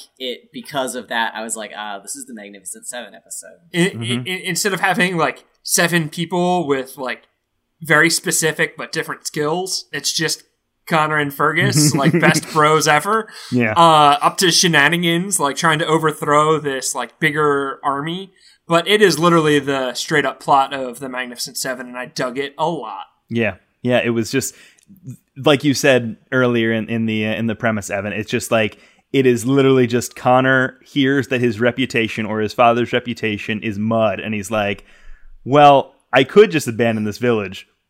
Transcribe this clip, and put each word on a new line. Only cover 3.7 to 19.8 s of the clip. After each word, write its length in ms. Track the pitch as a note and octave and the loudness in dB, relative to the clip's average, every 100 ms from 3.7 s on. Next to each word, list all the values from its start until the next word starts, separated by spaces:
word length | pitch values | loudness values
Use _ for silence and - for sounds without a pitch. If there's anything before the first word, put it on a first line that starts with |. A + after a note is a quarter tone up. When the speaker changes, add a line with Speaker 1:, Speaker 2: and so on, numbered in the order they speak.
Speaker 2:
In, 180 | F3 F#3 | 0 0
Speaker 3:
Mm-hmm. 120 | A2+ | 0
Speaker 2:
in, 240 | A2+ A#2+ B2+ | -6 -6 -6
in, 120 | F#3 | -8
instead 320 | F3 E3+ G#3 | -6 -4 -4
of 80 | F#3 | -2
having, 360 | G3 F3 F3+ F3 | 0 0 -2 0
like, 280 | C#3+ - _ _ | -4 -4 _ _
seven 460 | - - E3+ F3 D3+ | -6 -2 0 0 -2
people 580 | - E3 F3+ F3+ F3+ D3 | -6 -4 -2 0 0 0
with, 300 | C#3 B2+ - | -2 -4 -10
like, 280 | B2+ A2+ _ _ _ _ _ _ | -10 -10 _ _ _ _ _ _
very 280 | D#3 D3+ D#3+ | 0 2 4
specific 680 | D#3+ F#3 - D#3 D3+ D#3 - | 0 -2 -2 -2 -2 -4 -6
but 140 | A#2+ | -10
different 360 | D#3+ D#3 C#3 - | -8 -8 -10 -10
skills, 580 | D#3+ D3 F3 F#3+ - - | -6 -4 -4 -4 -8 -8
it's 180 | D3 - | -8 -6
just 300 | - D#3+ - _ _ _ _ - | -4 -4 -4 _ _ _ _ -4
Connor 300 | E3 D3+ D3+ | -2 0 0
and 140 | C#3+ | -2
Fergus, 600 | C#3 D3+ D#3+ F3 D3 D3+ | -2 -2 0 0 2 2
Speaker 3:
<laughs> 80 | C#3 | 2
Speaker 2:
like, 160 | C#3 E3+ | 2 4
best 320 | D#3+ E3 - | 4 2 0
bros 360 | D#3 D3+ D#3 D3 | 2 4 4 4
ever. 400 | D3+ G3 A3 G#3+ - - | 2 2 -2 -4 -12 -4
Speaker 3:
Yeah. 220 | B2 A#2 A2 | 0 2 4
Speaker 2:
Uh, 420 | E3 D#3 D3 C#3+ | 6 8 6 4
up 180 | E3 - | 2 0
to 120 | F#3 | 2
shenanigans, 880 | D3+ F#3 D#3 C#3+ E3+ F3 E3+ G3 F#3 | 2 2 4 4 2 0 0 -2 -2
like, 180 | C#3 C3+ | -2 0
trying 220 | E3+ D#3 | 0 0
to 60 | D#3+ | 0
overthrow 720 | D#3+ D#3 D3 D3 D3 D3+ D#3 | 0 0 -2 0 2 4 2
this, 360 | D3 C3+ - | 0 -4 -4
like, 260 | C3 A#2+ _ | -6 -8 _
bigger 580 | D#3+ D3+ D3+ C#3 C#3 C3+ | -2 0 2 0 -2 -6
army. 480 | D3 C#3 D#3 F3 G3 _ _ _ - | -4 -4 -4 -8 -12 _ _ _ -2
But 220 | E3+ E3+ | 0 2
it 140 | G#3+ | 4
is 160 | G3+ D3 | 4 4
literally 400 | E3+ E3+ D3+ D3 | 4 4 4 2
the 340 | C3+ C#3 | 0 -2